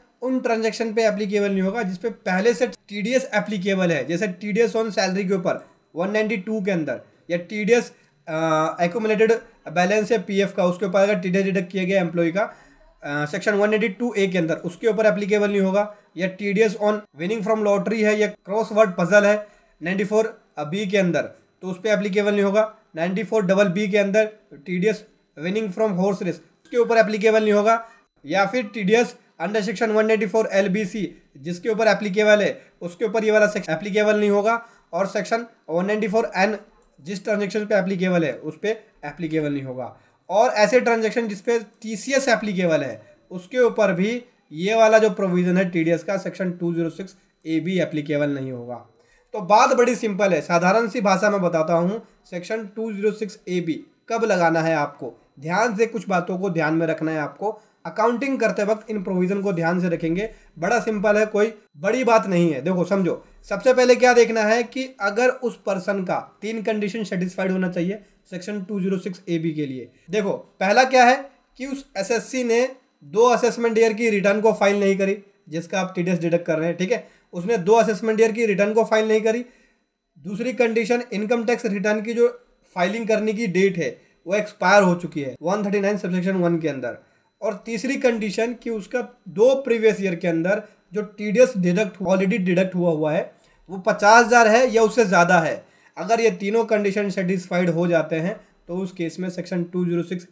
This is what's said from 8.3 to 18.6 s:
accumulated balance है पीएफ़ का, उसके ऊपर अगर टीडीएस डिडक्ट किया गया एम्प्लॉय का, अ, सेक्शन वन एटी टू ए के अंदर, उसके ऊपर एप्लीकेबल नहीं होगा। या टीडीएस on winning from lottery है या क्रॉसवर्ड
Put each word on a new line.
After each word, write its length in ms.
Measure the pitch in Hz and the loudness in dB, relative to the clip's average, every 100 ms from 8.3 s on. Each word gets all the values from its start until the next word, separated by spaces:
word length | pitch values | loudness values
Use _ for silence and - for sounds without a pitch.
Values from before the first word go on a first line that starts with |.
| 160 160 156 160 160 | -2 0 2 0 0
accumulated 500 | 175 196 214 214 220 226 - _ - | -2 0 -2 2 2 2 -2 _ -6
balance 440 | 160 180 214 208 | -2 2 2 2
है 100 | 226 | -2
पीएफ़ 320 | 180 196 196 | 0 -2 -2
का, 100 | 190 | 0
उसके 220 | 180 175 196 | 0 0 0
ऊपर 140 | 196 | 2
अगर 180 | 202 202 | 2 2
टीडीएस 260 | 185 185 | 0 0
डिडक्ट 260 | 196 190 180 | 0 -2 -4
किया 140 | 196 | -4
गया 160 | 180 196 | 0 0
एम्प्लॉय 300 | 170 170 170 | 0 0 0
का, 120 | 180 226 - - _ _ _ | 0 -4 -6 -20 _ _ _
अ, 240 | 147 143 147 | -8 -4 -4
सेक्शन 280 | 185 220 | -2 0
वन 200 | 202 208 | 2 2
एटी 140 | 214 226 | 2 0
टू 260 | 190 240 202 | -2 -4 0
ए 80 | 196 | 0
के 120 | 180 | 0
अंदर, 160 | 160 | -2
उसके 320 | 160 170 - 233 | -2 -6 -4 -2
ऊपर 200 | 208 214 | 2 2
एप्लीकेबल 440 | 190 202 208 208 | 2 0 0 2
नहीं 100 | 202 | 2
होगा। 340 | 190 190 208 - _ - | 2 0 -2 -6 _ -8
या 120 | 185 | -8
टीडीएस 480 | 180 202 196 220 220 | -4 -4 2 2 2
on 240 | 208 214 - 135 | -2 -2 -6 -10
winning 220 | 175 226 196 | -6 -4 -2
from 180 | 220 208 | 0 2
lottery 320 | 202 180 226 | 0 0 0
है 200 | 214 208 | 0 2
या 80 | 208 | 0
क्रॉसवर्ड 640 | - - 208 | -4 -6 -4